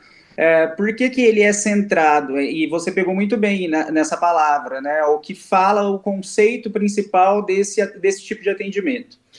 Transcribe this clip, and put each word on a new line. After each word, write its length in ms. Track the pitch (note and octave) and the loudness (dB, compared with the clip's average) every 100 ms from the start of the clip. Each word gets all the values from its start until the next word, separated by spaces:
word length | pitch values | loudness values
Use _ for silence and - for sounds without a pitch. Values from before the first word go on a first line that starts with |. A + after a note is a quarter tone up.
| - _ _ - | -20 _ _ 0
É, 300 | E3 D#3+ D#3+ | 2 4 2
por 280 | - G#3 | -2 -4
que 140 | A3 B3+ | 0 -2
que 140 | B3+ | 2
ele 180 | A#3 G#3+ | 4 4
é 140 | G#3 | 2
centrado? 840 | G3+ G#3+ G3+ G3+ E3 D#3 D3 C3+ C#3 | 2 0 0 0 2 4 2 0 -4
E 280 | C3+ D#3+ D3+ | -4 -2 -2
você 260 | E3 E3+ | -2 -4
pegou 220 | F#3 F3+ | -2 -2
muito 200 | F#3+ G3+ | -2 -2
bem 320 | A3+ G#3 G3 F3 | 0 0 -2 -2
na, 240 | D#3 D3+ | -2 -2
nessa 240 | D#3 D3+ | -2 -2
palavra, 680 | E3+ F3 E3 D3+ D3 B2+ C3 | 0 0 2 2 0 -2 -8
né? 200 | C#3+ D3+ | -4 -2
O 140 | D3+ D3+ | 0 0
que 160 | - | -2
fala 540 | F#3 - F#3+ F#3+ G#3 G3+ | -14 -2 2 2 2 0
o 100 | G3 | -2
conceito 720 | G3+ G3 F#3 - G#3+ B3 A3 | -4 -8 -6 0 2 0 -6
principal 720 | G3+ G3+ G#3 G3 F#3 F#3+ G#3 | -2 -2 -2 0 2 4 2
desse, 400 | G3 F#3+ G3 - G3 G3 | 0 -2 -2 -2 -4 -2
desse 240 | F#3+ G3 | -2 -2
tipo 200 | - A3 | -8 -6
de 80 | G3+ | -4
atendimento. 680 | G3 G3 G3 G3+ F3 - _ _ | -4 -6 -4 -4 -6 -8 _ _